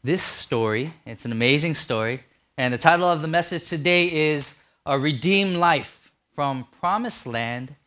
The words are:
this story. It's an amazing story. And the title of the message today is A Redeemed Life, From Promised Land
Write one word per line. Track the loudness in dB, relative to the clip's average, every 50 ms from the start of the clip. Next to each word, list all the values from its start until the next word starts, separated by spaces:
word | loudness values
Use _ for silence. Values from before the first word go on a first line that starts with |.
this | 0 0 -2 -2 -2
story. | -6 -8 -10 -6 -2 0 0 2 2 0 0 -2 -4 -8 _ _
It's | -16 -16 -10 -8
an | -6 -2
amazing | 2 4 4 4 4 2 0 -2
story. | -4 -4 -4 -2 -2 0 -2 -4 -6 -10 _ _ _ _ _ _
And | -2 -2 0 0
the |
title | 4 4 4 4 4 2 2
of | 0 0
the | -2
message | -2 0 -2 -2 -2 -6 -8 -6
today | -6 -6 -2 0 2 4 4 2 2 0 0 2 2
is | 2 0 -4 -8 -16 _ _ _ _ _ _
A | -2 -2
Redeemed | 0 0 0 -2 0 0 2 2 4 2 2 0
Life, | 2 4 4 4 2 0 -6 -16 -20 _ _ _ _ _ _ _
From | -2 -2 -2 -2 -4 -6 -10 _ _
Promised | -2 -2 0 0 -2 -4 -8 -8 -10
Land | -6 -4 -2 -2 -2 -4 -6 -8 -10 -14 _ _